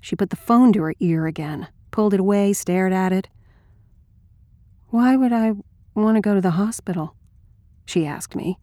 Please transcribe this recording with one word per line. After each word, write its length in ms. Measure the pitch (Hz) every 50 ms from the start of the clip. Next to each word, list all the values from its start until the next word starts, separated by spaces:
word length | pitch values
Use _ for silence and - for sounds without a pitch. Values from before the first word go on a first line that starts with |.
She 160 | - - -
put 140 | 165 202 190
the 60 | -
phone 360 | - - - 233 240 254 247
to 100 | 202 -
her 120 | 156 156 160 _
ear 260 | - 175 165 160 160
again, 420 | 160 156 - 156 147 151 143 - - - _ - -
pulled 240 | - - 214 214 202
it 60 | 196
away, 320 | 190 196 202 202 202 196
stared 400 | 202 - - - 180 185 190 190
at 200 | 185 185 185 185
it. 160 | 185 185 196 - _ - - _ _ _ _ _ _ _ _ _ _ _ _ _ _ _ _ _ _ _ - _ _ - - - - _ _ _
Why 280 | - 233 240 247 262
would 160 | 262 262 247
I 200 | 233 233 220 220 214 202 - - _ _ - - _
want 220 | - 214 220 220
to 40 | 220
go 140 | 196 208 208
to 60 | 196
the 120 | 180 185
hospital? 640 | 165 170 202 220 226 - - - 185 180 156 156 - - _ - _ - _ - - _ _ _ _ _ _
she 200 | - - 180 160
asked 280 | 147 147 - - - -
me 240 | - - 165 185 -